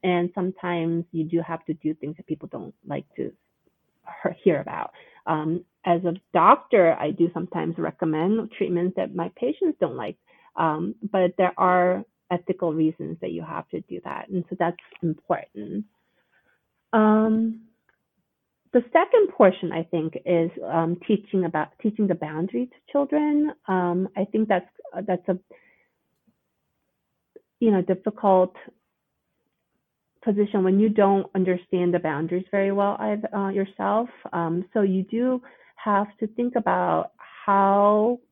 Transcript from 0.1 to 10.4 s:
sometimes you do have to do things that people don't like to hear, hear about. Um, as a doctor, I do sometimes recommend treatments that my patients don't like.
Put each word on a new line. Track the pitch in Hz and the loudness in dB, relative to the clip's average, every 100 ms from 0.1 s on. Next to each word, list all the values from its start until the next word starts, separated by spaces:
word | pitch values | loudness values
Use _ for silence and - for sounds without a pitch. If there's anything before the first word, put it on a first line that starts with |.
| 175 175 | 0 0
sometimes | 202 185 185 180 175 165 165 170 | -2 -6 -4 -6 -4 -2 -4 -4
you | 165 160 | -6 -2
do | 170 | -4
have | 165 165 - | -4 -10 -8
to | 160 | -6
do | 156 | -6
things | 156 139 - | -6 -10 -12
that | - | -10
people | 151 - | -10 -10
don't | 127 92 - - | -12 -14 -18 -10
like | 143 - - | -10 -10 -10
to | - - _ _ _ _ _ _ - - | -10 -10 _ _ _ _ _ _ -20 -6
hear, | - 165 | -6 0
hear | - 147 | 0 0
about. | 139 82 - - - _ - | -2 -8 -10 -12 -20 _ -4
Um, | 156 151 170 - _ - | -2 -2 -4 -8 _ 0
as | 175 | 0
a | 175 180 _ | 0 -6 _
doctor, | 175 175 277 - 226 170 - | 4 6 6 4 4 4 4
I | 151 | -2
do | 147 170 | 0 0
sometimes | 170 180 170 160 165 | 0 -6 -4 -4 -4
recommend | 165 - 165 156 175 226 - - | -6 -4 -2 0 0 0 -4 -6
treatments | 196 175 180 - | -2 0 -2 -2
that | 185 | -6
my | 185 175 - | -6 -8 -4
patients | 247 302 359 - | -6 -2 -2 0
don't | 151 131 | -4 -4
like. | 110 - _ _ | -10 -12 _ _